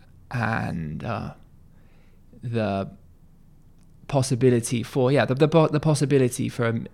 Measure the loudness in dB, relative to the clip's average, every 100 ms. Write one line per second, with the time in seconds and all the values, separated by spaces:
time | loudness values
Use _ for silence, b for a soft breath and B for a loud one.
0 | -20 -20 -10 -6 -4 -2 -4 -6 -8 -8
1 | -6 -6 -8 -14 -20 -20 -20 b b b
2 | b b -20 -14 -6 -4 -2 -2 -4 -10
3 | -20 -20 -20 -20 -20 -20 -20 -20 -20 -20
4 | -4 -2 0 2 4 4 0 -4 -2 0
5 | 2 2 2 2 4 4 4 2 0 0
6 | 2 2 2 0 -4 -2 -2 -2 -4